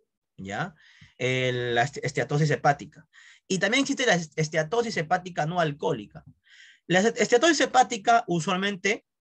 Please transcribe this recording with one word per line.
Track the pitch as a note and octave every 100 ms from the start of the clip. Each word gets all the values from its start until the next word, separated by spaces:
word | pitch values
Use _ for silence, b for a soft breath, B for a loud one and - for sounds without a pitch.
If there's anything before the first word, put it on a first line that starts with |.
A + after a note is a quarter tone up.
| _ _ _ -
¿ya? | F#2+ G#2+ F3+ _ b b b -
El, | B2+ B2+ B2+ B2 B2
la | A#2+
est-, | A#2+ -
esteatosis | C#3 - A#2+ D3 D3+
hepática. | B2 D#3 - G#2 - _ B B B -
Y | F#3
también | G3 C4
existe | C#4 A#3+
la | A#3+
est-, | F3 E3 -
esteatosis | D#3 E3 D#3 A#3 A#3 F3+
hepática | D#3 F#3 F#3 F3 D#3
no | F3+
alcohólica. | D#3 C#3+ F#3+ A#2 G#2 - - _ B B B B -
La | F3+
est-, | A3+ A#3
esteatosis | G#3+ A#3+ E4 D4
hepática | C4+ B3+ B3+ A#3 A#3 A#3 -
usualmente | E3+ F3+ F#3 G3+ G3+ G3 B3+ _ _ _